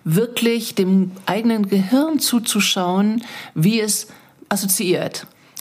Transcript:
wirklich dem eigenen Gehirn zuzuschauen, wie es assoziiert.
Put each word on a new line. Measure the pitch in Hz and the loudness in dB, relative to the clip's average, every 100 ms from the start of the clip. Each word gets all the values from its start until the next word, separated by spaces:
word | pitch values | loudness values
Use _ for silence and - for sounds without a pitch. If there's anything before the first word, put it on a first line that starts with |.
wirklich | - 165 240 240 233 233 226 | 0 0 0 0 0 0 -2
dem | - 185 190 185 - | 0 2 4 2 -4
eigenen | - 190 226 226 202 | -4 0 0 0 2
Gehirn | 196 190 262 311 311 | 0 2 2 2 0
zuzuschauen, | - 240 220 214 196 - 180 185 208 226 - - - | 0 -2 0 -2 0 0 0 2 2 0 -6 -12 -10
wie | - 165 226 | 0 2 2
es | 214 - - - - _ - | 0 -4 -6 -16 -20 _ -6
assoziiert. | 202 190 - 185 156 180 - - _ - - | -4 -2 -2 0 0 -2 -8 -16 _ -20 -20